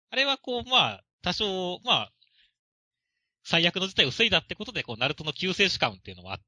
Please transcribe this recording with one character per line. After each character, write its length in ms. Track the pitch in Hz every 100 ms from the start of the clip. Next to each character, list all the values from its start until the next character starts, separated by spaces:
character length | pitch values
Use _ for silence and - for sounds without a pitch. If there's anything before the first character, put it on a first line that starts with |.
| _
あ 40 | 247
れ 100 | 277
は 120 | 269
こ 260 | - 240 247
う、 40 |
ま 80 | 254
あ、 260 | 131 98 _ _
多 120 | 180
少、 460 | 175 214 185 180 180
ま 100 | 247
あ、 180 | 156 98 _ _ _ _ _ _ _ _ _ _ _ _ _
最 220 | - 170 170
悪 100 | 185
の 100 | 190
事 80 | -
態 100 | 143
を 60 |
防 140 | - 226
い 40 |
だ 100 | 175
っ 80 | -
て 80 | -
こ 100 | 208
と 80 |
で、 100 | 185
こ 120 | - 110
う、 20 |
ナ 80 | 131
ル 80 | 151
ト 80 |
の 80 | 156
救 220 | - 190
世 160 | 180 196
主 80 | -
感 160 | 127
っ 80 | 95
て 100 | -
い 20 |
う 40 | 90
の 60 |
も 100 | 92
あ 20 |
っ 40 | 95